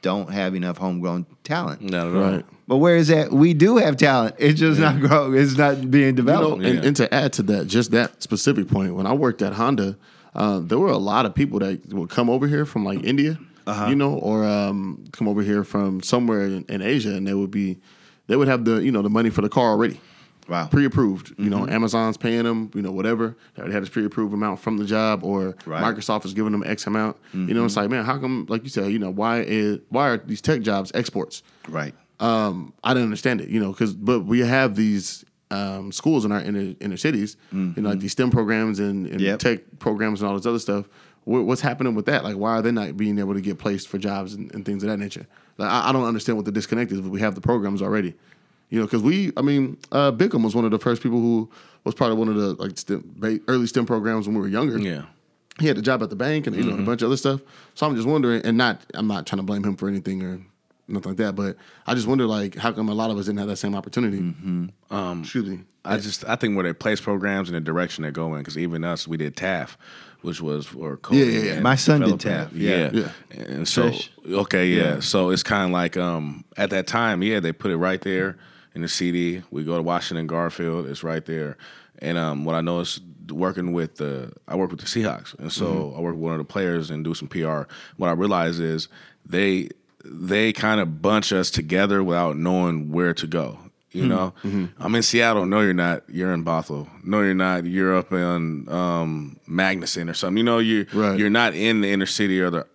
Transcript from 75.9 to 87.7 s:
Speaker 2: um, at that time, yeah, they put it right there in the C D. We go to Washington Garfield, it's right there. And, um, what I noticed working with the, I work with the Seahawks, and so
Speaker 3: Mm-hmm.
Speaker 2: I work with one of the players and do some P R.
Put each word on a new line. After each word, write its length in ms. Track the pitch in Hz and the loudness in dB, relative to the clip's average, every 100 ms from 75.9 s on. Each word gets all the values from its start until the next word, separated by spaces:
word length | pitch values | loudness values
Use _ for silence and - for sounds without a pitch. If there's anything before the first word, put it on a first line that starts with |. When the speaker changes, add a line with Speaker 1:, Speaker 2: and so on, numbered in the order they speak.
| 92 | -2
Speaker 2:
um, 460 | 87 85 76 71 - - | -2 -2 -6 -10 -14 -4
at 120 | 101 | -2
that 160 | 95 92 | -2 -2
time, 340 | 117 117 95 | 0 0 2
yeah, 160 | 98 107 | 0 0
they 140 | 82 | -2
put 180 | 80 101 | -4 -2
it 60 | 85 | 0
right 240 | 90 92 | 0 0
there 340 | - 92 95 92 - - _ | -2 -2 -2 -6 -18 -20 _
in 80 | - | -10
the 60 | 85 | -6
C 240 | - 90 | -2 0
D. 300 | 87 87 90 90 | 0 -2 -4 -8
We 120 | 71 78 | -8 -4
go 100 | 85 | -2
to 60 | |
Washington 440 | 82 87 - 85 80 | 0 -2 -4 -6 -4
Garfield, 600 | 80 85 - 85 82 69 | -2 -4 -4 -4 -4 -6
it's 160 | 71 | -8
right 220 | 82 80 78 | -6 -6 -6
there. 320 | 80 76 - - - - - | -8 -8 -10 -18 -20 -20 -12
And, 180 | 73 85 | -4 -2
um, 280 | 80 73 76 | -2 -4 -2
what 100 | 82 | -2
I 60 | |
noticed 400 | 82 87 87 - 87 76 - | 0 -2 -4 -8 -12 -20 -12
working 440 | 73 92 92 87 | -2 -2 -2 -2
with 220 | 87 80 - | -2 -4 -4
the, 360 | 73 67 62 - - | -6 -6 -10 -16 -6
I 80 | 90 | -2
work 160 | 92 | -2
with 80 | 85 | -4
the 60 | - | -6
Seahawks, 520 | 117 107 62 - - | -2 -2 -4 -10 -12
and 140 | 76 | -10
so 140 | - 95 | -4 -2
Speaker 3:
Mm-hmm. 320 | 92 76 69 | -2 -4 -4
Speaker 2:
I 40 | |
work 140 | 85 82 | -6 -4
with 80 | |
one 100 | 82 | -4
of 40 | 82 | -4
the 60 | 71 | -4
players 440 | 101 92 85 78 | -2 0 -2 -4
and 120 | 76 | -6
do 100 | 78 | -4
some 140 | 82 73 | -6 -6
P 160 | 90 | -4
R. 240 | 80 78 - | -2 -2 -6